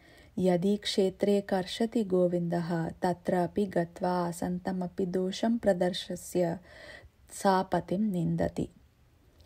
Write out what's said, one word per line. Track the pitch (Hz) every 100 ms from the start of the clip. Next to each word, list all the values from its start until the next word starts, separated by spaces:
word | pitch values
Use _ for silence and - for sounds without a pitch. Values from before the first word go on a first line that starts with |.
| - - - -
यदि | 180 175 196 202
क्षेत्रे | - - 190 185 202 202
कर्षति | 196 190 180 - 226 240
गोविन्दः, | 196 180 180 175 170 170 165 170 165
तत्रापि | - 180 175 - 180 170 - 202
गत्वा | 180 170 175 180
आसन्तमपि | 180 175 170 185 180 185 185 180 - 185
दोषं | 185 185 202 226 233
प्रदर्श्य | 202 180 180 185 - 180 - 180 170 180 - - - - - _ -
सा | - 202 185
पतिं | 185 175 170 180
निन्दति। | 214 180 165 170 - - - - _ _ _ _ _ _